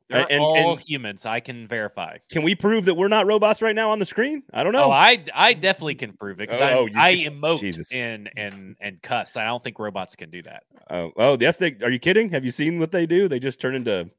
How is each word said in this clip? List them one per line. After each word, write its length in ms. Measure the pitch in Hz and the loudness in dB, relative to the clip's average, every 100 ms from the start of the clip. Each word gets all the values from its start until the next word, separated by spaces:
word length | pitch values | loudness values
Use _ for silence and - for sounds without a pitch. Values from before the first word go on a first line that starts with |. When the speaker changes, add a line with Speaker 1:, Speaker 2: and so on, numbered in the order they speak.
| - | -4
Speaker 1:
They're 180 | 127 135 | -2 2
Speaker 2:
And, 120 | 143 | 2
Speaker 1:
all 320 | 151 156 165 | 4 4 4
Speaker 2:
and 60 | 160 | 0
Speaker 1:
humans. 440 | - 143 110 95 113 | -6 -8 -8 -8 -6
I 140 | 117 | -6
can 280 | 127 120 110 | -6 -14 -8
verify. 500 | 113 104 - 82 78 - | -6 -6 -6 -12 -12 -8
Speaker 2:
can 140 | 160 | -2
we 100 | 156 | 0
prove 320 | 190 202 226 185 | 0 2 2 2
that 80 | |
we're 140 | 170 196 | 2 2
not 180 | 214 196 | 4 4
robots 360 | 214 214 220 | 4 4 2
right 120 | 226 214 | 0 0
now 140 | 220 | 0
on 80 | 214 | 0
the 80 | 185 | -2
screen? 380 | - 262 302 - | -2 -2 -4 -8
I 100 | - | -2
don't 100 | 160 | 0
know. 160 | 254 277 | 4 4
Speaker 1:
Oh, 20 | |
I, 320 | 269 254 240 147 | 6 6 6 0
I 200 | 127 220 | 2 2
definitely 420 | 190 185 190 156 131 | 4 0 0 -4 -6
can 180 | 110 | -10
prove 260 | 95 101 92 | -10 -10 -8
it 80 | 107 | -6
'cause 80 | 120 | 0
Speaker 2:
Oh, 40 | 135 | 2
Speaker 1:
I, 80 | |
Speaker 2:
oh, 120 | 127 113 | 2 2
you 80 | 104 | 4
Speaker 1:
I 160 | 170 180 | 4 4
Speaker 2:
can. 100 | 151 143 | -2 -4
Speaker 1:
emote 200 | 151 165 | -2 -2
Speaker 2:
Jesus. 300 | 101 82 - | -2 -8 -8
Speaker 1:
and, 360 | 127 120 110 104 - | -8 -8 -10 -14 -12
and, 380 | 104 98 95 - | -12 -12 -18 -14
and 220 | 101 90 | -14 -12
cuss. 360 | - 123 101 117 | -6 -6 -4 -6
I 80 | 110 | -6
don't 180 | 120 | -6
think 160 | 123 104 | -8 -8
robots 360 | 107 98 92 - | -8 -8 -10 -14
can 140 | 82 | -18
do 140 | 87 | -18
that. 200 | 76 - _ _ - | -18 -20 _ _ -10
Speaker 2:
Oh, 200 | 87 85 - | -8 -6 2
oh, 200 | 123 131 | 4 4
yes. 180 | 127 165 | 2 2
They, 180 | 175 113 | -2 -2
are 80 | 120 | -4
you 100 | 123 | -2
kidding? 300 | 165 202 226 | 2 2 2
Have 160 | 156 127 | -2 -4
you 60 | |
seen 260 | 117 151 170 | -2 -2 -2
what 120 | 160 | -2
they 160 | 180 165 | -2 0
do? 200 | 175 196 | 2 2
They 120 | 127 | 0
just 200 | 135 - | -4 -4
turn 140 | 131 | -4
into, 380 | 131 117 95 87 | -4 -2 -2 -4